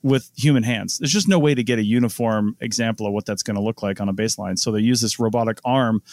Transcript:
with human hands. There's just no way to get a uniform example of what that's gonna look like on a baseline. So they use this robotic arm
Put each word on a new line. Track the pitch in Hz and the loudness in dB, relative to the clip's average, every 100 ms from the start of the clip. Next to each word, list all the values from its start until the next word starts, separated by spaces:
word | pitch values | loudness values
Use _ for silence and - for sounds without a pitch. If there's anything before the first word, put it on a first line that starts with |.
with | 135 131 - - | 2 2 0 0
human | 151 139 | 2 4
hands. | 110 113 98 - | 2 -2 -4 -4
There's | 147 | 0
just | 190 185 | 0 4
no | 185 | 4
way | 147 | 4
to | 131 | 2
get | 113 117 | 0 0
a | |
uniform | 107 120 120 - 117 110 104 - | 2 2 2 0 0 0 0 -2
example | 120 110 113 110 107 | -6 -2 -2 -2 -2
of | |
what | 104 | -4
that's | 101 101 | -4 -6
gonna | - 104 | -4 -2
look | 104 113 | -4 -4
like | 101 98 | -6 -4
on | 101 | -4
a | |
baseline. | 98 110 - 98 95 | -2 -4 -4 -6 -4
So | - | -2
they | 107 | 0
use | 110 123 | 2 2
this | 113 - | 0 -2
robotic | 113 117 113 107 | -2 0 -2 -4
arm | 123 131 120 110 _ | 0 0 2 0 _